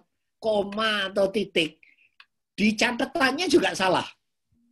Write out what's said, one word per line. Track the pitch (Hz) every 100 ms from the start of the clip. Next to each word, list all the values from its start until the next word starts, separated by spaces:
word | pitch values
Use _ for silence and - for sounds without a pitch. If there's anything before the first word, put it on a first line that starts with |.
| - _ _ _
koma | 226 214 196 202 220 208 196
atau | 196 196
titik, | 202 190 - 156 - _ _ _ _ _ _ _
di | - 208 214
catatannya | 226 240 269 339 262 269 359
juga | 349 185
salah. | 170 190 156 117 - _ _ _ _ _